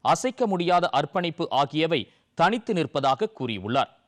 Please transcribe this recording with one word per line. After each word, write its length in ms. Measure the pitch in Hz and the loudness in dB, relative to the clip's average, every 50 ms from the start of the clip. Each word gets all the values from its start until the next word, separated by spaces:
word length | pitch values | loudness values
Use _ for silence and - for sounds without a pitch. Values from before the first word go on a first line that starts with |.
| _ 123 | _ 2
அசைக்க 360 | 165 - - 262 247 - 247 208 | 2 2 0 -6 -2 -2 -2 0
முடியாத 320 | 190 175 175 170 180 175 175 - - 139 | 0 0 2 2 2 2 2 2 0 0
அர்ப்பணிப்பு 460 | 147 - - 190 175 170 156 - 165 - - 131 | -2 0 -4 -4 -4 -4 -4 -6 -6 -2 0 0
ஆகியவை 400 | 143 135 - 151 160 160 170 131 98 _ _ _ _ _ _ - | 0 0 0 -2 0 0 0 -2 -4 _ _ _ _ _ _ 2
தனித்து 320 | 165 180 226 247 - - 214 175 | 2 2 2 -2 -4 -2 -2 -2
நிற்பதாக 500 | 151 - - 143 135 135 131 - 214 220 - - | -2 -2 -2 0 2 2 2 0 -2 -6 -4 -8
கூறியுள்ளார். 520 | 127 120 110 95 90 107 123 139 123 - _ _ _ | -6 -6 -6 -6 -6 -2 0 0 0 -2 _ _ _